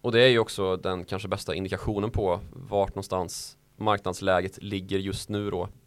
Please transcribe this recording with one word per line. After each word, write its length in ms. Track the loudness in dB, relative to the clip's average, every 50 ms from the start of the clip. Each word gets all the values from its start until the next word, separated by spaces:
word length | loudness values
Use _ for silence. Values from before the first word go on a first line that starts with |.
Och 120 | _ 2 6
det 100 | 8 8
är 60 | 8
ju 100 | 8 6
också 380 | 4 2 0 -2 0 0 0
den 280 | 0 0 -2 -4 -4 -4
kanske 240 | -6 -6 -6 -4 -4
bästa 260 | -4 -4 -2 -4 -4
indikationen 560 | -4 -2 -4 -4 -4 -4 -2 -2 0 -2 -2
på 300 | -2 0 2 2 0 0 -2 -10 -16
vart 380 | -16 -10 -2 0 0 0 0
någonstans 680 | -2 -8 -6 -4 -2 -2 -2 -4 -6 -10 -12 -14 -16 _ _ _ _
marknadsläget 880 | -4 0 0 0 0 0 -4 -6 -2 2 4 4 4 2 0 -6 -8 -10
ligger 360 | -6 -6 -6 -4 -2 -2 -2
just 300 | -2 -2 -6 -6 -6 -4
nu 220 | -4 -2 -2 -2
då. 180 | -2 -2 -4 -4 -8 -16 _